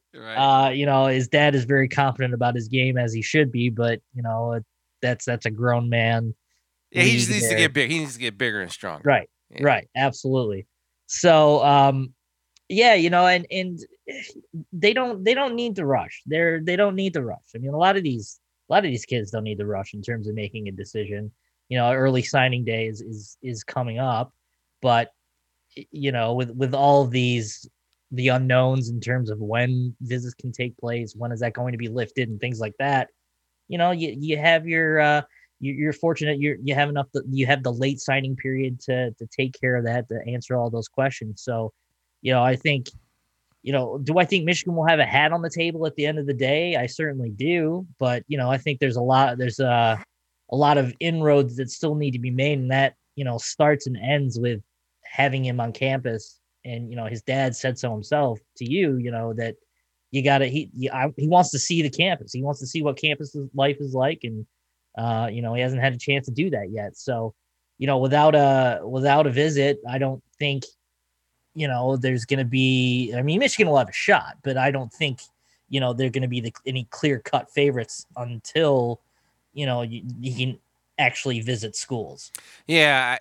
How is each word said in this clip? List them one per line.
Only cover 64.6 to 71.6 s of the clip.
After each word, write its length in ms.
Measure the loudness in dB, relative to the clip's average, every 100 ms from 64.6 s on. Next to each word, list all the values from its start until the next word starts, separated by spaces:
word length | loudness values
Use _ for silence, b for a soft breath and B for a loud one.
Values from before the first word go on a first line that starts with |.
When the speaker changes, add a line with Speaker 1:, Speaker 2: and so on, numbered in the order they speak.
| _ _ _ -8
Speaker 2:
uh, 320 | -4 -2 -2
you 100 | -4
know, 120 | -4
he 80 | -2
hasn't 200 | -2 0
had 120 | -2
a 40 | -2
chance 280 | -2 -2 -2
to 60 |
do 180 | -4 -2
that 200 | -4 -6
yet. 260 | -8 -10 -10
So, 380 | -6 -4 -6 -10 _ _ _ -6
you 80 | -2
know, 120 | 0
without 360 | 2 4 6
a, 460 | 6 6 4 2 0
without 420 | -4 -2 4 4 4
a 40 |
visit, 480 | 2 2 2 2 0 -4
I 100 | -4
don't 240 | -2 -4 _ -6
think, 260 | -4 -4 -6 _ _ _ _ _ _ _ _
you 120 | -6